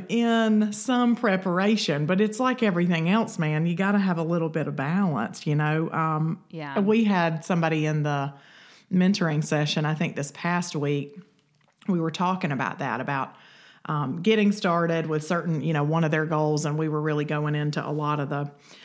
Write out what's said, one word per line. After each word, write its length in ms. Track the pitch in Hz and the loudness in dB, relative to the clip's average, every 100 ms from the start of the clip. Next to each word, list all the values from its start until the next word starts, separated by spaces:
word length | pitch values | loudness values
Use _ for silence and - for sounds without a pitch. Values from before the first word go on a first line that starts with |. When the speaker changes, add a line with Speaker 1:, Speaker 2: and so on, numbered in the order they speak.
| - | 0
Speaker 1:
in 640 | 233 233 226 220 214 208 | 0 2 2 4 2 2
some 420 | 208 - 247 240 233 | -2 -2 2 2 2
preparation, 880 | 226 185 190 175 202 214 - 147 | 2 0 0 0 2 2 0 0
but 160 | 151 190 | 0 2
it's 180 | 214 214 | 2 2
like 240 | 254 254 | 0 2
everything 460 | 220 175 175 165 165 | 2 2 2 2 2
else, 300 | 214 220 - | 2 0 -2
man. 260 | 156 151 | 0 0
You 100 | 170 | 0
gotta 240 | 170 196 208 | 0 2 2
have 200 | 190 165 | 2 0
a 40 | |
little 280 | 165 170 165 | 0 0 0
bit 180 | 160 147 | -2 -4
of 80 | 143 | -2
balance, 680 | 139 180 196 127 113 - - | -2 0 2 0 -2 -4 -2
you 80 | |
know? 360 | 147 151 156 165 | 0 2 0 0
Um, 500 | 160 160 156 160 - - | -2 0 0 -2 -4 -10
Speaker 2:
Yeah. 280 | 165 147 139 | -12 -6 0
Speaker 1:
we 240 | 196 226 | 2 2
had 420 | 214 190 165 160 - | 4 2 2 -2 -2
somebody 400 | 175 165 160 156 | 0 2 0 0
in 160 | 151 | 0
the 320 | 147 143 139 - - - - - _ | 0 -2 -4 -8 -20 -20 -20 -20 _
mentoring 500 | 185 185 202 165 151 | 2 2 2 0 0
session, 440 | 151 151 147 160 151 | 0 0 0 0 0
I 80 | |
think 220 | 151 165 - | 0 -2 -2
this 140 | 143 | -8
past 420 | - 170 175 175 156 | -4 -2 -2 -2 -4
week, 420 | 143 143 139 - - _ _ _ _ _ - | -2 -2 -4 -12 -20 _ _ _ _ _ -2
we 100 | 175 | 0
were 120 | 160 | 0
talking 420 | 156 180 185 170 | 0 0 0 -2
about 260 | 135 123 - | -2 -4 -4
that, 200 | 135 117 | -4 -4
about, 340 | 131 139 - - - - - - - | -4 -4 -6 -10 -20 -20 -20 -14 -6
um, 340 | 151 139 170 | -4 -4 -2
getting 320 | 185 220 208 | 2 4 4
started 540 | 202 185 170 165 165 156 | 2 0 2 2 0 -2
with 200 | 156 156 | -4 -2
certain, 360 | 175 165 156 | -2 0 -2
you 100 | 151 | 0
know, 100 | 151 | 0
one 220 | 147 160 | 0 2
of 60 | 160 | 2
their 160 | 156 156 | 0 0
goals, 400 | 156 151 151 147 | 0 2 0 0
and 100 | 151 | -2
we 120 | 156 | -2
were 100 | 151 | -2
really 240 | 156 147 | 0 -2
going 300 | 147 151 151 | -2 -2 -2
into 320 | 151 151 147 - | 0 -2 -2 -4
a 40 | |
lot 300 | 151 147 147 | -4 -2 -2
of 80 | 139 | -2
the 220 | 143 147 - - - | -4 -6 -10 -20 -20